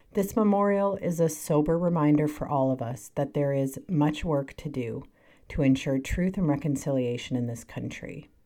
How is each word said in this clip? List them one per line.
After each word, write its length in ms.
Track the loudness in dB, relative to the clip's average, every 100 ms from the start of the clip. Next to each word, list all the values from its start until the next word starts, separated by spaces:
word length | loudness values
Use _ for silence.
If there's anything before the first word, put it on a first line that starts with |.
| _
This 240 | -2 0 2
memorial 600 | 4 4 4 2 2 0
is 220 | -2 2
a 100 | 0
sober 480 | 0 0 2 2 2
reminder 500 | 2 2 4 4 2
for 200 | -2 -4
all 240 | 0 0
of 100 | 0
us 300 | -4 -8 -8
that 220 | -4 -2 0
there 180 | 0
is 260 | 0 -2 -4 -4
much 380 | 2 2 2 0
work 300 | -2 -2 -8
to 120 | -8
do 340 | -6 -6 -6 -10 _ _ _ -8
to 120 | 0
ensure 380 | 4 4 2 -2
truth 360 | -2 -2 0 0
and 140 | 0
reconciliation 880 | 0 0 -2 -2 -2 0 -4 -4 -4
in 80 | -4
this 180 | -6
country. 640 | -12 -10 -10 -10 -12 -14 -16 _